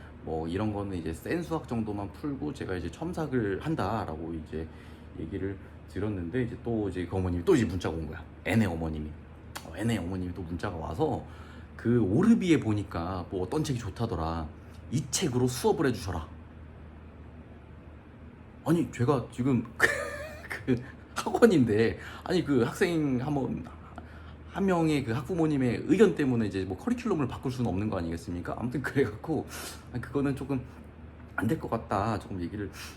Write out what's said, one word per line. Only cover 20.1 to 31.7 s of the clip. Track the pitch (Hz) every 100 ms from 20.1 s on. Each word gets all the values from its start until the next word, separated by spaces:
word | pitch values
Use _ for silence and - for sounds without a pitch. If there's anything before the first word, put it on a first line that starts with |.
| - - - - - -
그 | 123 - - - -
학원인데, | - 349 233 165 117 104 113 - - -
아니, | - 175
그 | 135 131
학생 | 127 - 180 165 147 123
한 | 139 143
번, | 127 - - - - - - - - - -
한 | 165 190
명의 | 175 160 147
그 | 113
학부모님의 | 127 139 175 156 143 127 107 -
의견 | 180 202 165
때문에 | 135 120 101
이제 | 95
뭐, | 92 92
커리큘럼을 | 240 240 226 165 131
바꿀 | - 131
수는 | 123 117
없는 | 90 107
거 | 95
아니겠습니까? | 85 82 - 87 - -
아무튼 | 120 147
그래갖고, | 123 147 127 - - 139 - - - - -
"아, | 120
그거는 | - 143 139 131
조금 | 135 135 - - - - - - - -
안 | 113
될 | -
것 |
같다." | -